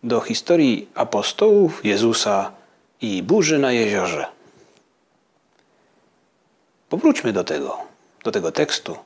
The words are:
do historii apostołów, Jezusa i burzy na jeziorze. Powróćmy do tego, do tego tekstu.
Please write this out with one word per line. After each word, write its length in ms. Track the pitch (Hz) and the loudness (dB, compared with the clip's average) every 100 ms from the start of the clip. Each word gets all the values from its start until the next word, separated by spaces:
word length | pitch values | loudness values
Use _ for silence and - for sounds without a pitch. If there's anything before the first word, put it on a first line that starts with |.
do 180 | 120 117 | -2 -2
historii 680 | - 113 - 175 143 110 - - | -2 -6 0 2 4 2 -4 -6
apostołów, 880 | - 208 - - 214 208 175 - 104 | -2 -2 -4 2 4 6 4 2 -2
Jezusa 640 | 101 117 110 110 98 98 - _ _ _ _ | 2 2 0 0 -2 -4 -10 _ _ _ _
i 220 | 113 95 | -6 -4
burzy 360 | 92 208 156 156 | 0 2 4 2
na 120 | 135 | 2
jeziorze. 540 | 120 110 101 90 - - - - _ _ _ _ _ _ _ _ _ _ _ _ _ _ _ _ _ _ _ _ _ _ _ _ | 2 0 0 -2 -4 -8 -12 -20 _ _ _ _ _ _ _ _ _ _ _ _ _ _ _ _ _ _ _ _ _ _ _ _
Powróćmy 440 | 170 320 - 120 | 2 2 2 0
do 100 | 98 | -2
tego, 340 | 87 78 139 - - _ _ _ | -2 -4 -6 -10 -12 _ _ _
do 80 | 113 | -4
tego 200 | 107 82 | -4 -4
tekstu. 460 | - 156 - - 82 | -2 -2 -2 -8 -14